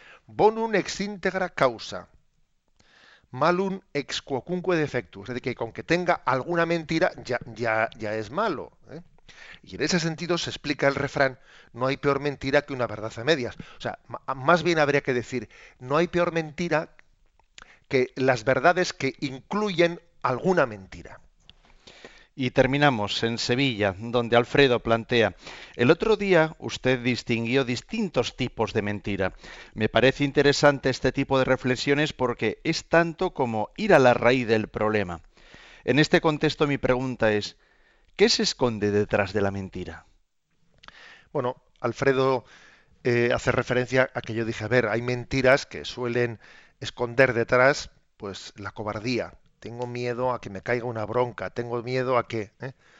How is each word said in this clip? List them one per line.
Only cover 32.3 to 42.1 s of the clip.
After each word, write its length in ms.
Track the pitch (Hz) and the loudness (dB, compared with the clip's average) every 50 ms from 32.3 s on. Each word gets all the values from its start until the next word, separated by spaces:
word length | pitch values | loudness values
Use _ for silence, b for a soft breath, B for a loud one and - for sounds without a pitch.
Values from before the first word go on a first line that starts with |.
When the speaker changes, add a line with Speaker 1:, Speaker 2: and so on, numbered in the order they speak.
| 120 - 117 110 95 - - | -2 -2 -2 -2 -2 -2 -4
Speaker 2:
es 220 | 151 165 - - - | -4 -4 -4 -2 2
tanto 460 | - 165 170 170 160 - 185 185 - | 4 4 4 2 0 -4 -4 -4 -2
como 360 | - 139 117 113 110 104 - _ | -2 -2 -2 -2 -4 -4 -6 _
ir 160 | - 208 214 190 | -6 2 4 6
a 60 | 147 | 8
la 160 | 131 123 123 | 8 6 6
raíz 320 | 123 117 117 131 135 123 | 6 4 4 4 4 2
del 220 | 107 113 110 107 - | 2 2 2 0 -2
problema. 520 | - - 107 107 107 107 101 87 87 82 - _ B B B B B B B B B B B | -4 -2 -2 0 0 0 -2 -4 -6 -12 -14 _ B B B B B B B B B B B
En 140 | - 120 139 | 0 2 4
este 220 | 156 - - 170 | 4 4 4 4
contexto 460 | - 165 151 143 - 156 - - 156 | 4 2 2 2 0 -2 0 0 0
mi 120 | 147 139 123 | 0 0 0
pregunta 540 | - 127 127 123 135 131 123 - 113 110 107 | 0 0 0 0 -2 -4 -2 0 2 2 2
es, 240 | 104 104 - - _ _ _ _ _ _ _ _ _ _ _ _ | 2 -2 -6 -12 _ _ _ _ _ _ _ _ _ _ _ _
¿qué 120 | - 196 240 | 2 2 4
se 160 | - - 226 | 4 2 0
esconde 460 | 180 - - 131 123 113 104 101 104 | -2 0 0 0 0 0 0 0 2
detrás 420 | 101 104 104 - - 104 101 95 92 | 2 2 0 2 0 0 0 0 0
de 100 | 104 101 | -2 -2
la 80 | 98 | -2
mentira?". 560 | 98 98 95 92 - 92 90 85 82 - - _ _ _ _ _ _ _ _ _ _ _ _ _ _ _ - B B B B B B B B B - | -2 -4 -8 -10 -10 -10 -12 -10 -12 -14 -18 _ _ _ _ _ _ _ _ _ _ _ _ _ _ _ -20 B B B B B B B B B -6
Speaker 1:
Bueno, 240 | 151 127 123 131 - _ _ _ _ | -4 -4 -4 -6 -8 _ _ _ _
Alfredo, 640 | - 120 113 - 139 139 | -4 -4 -4 0 2 2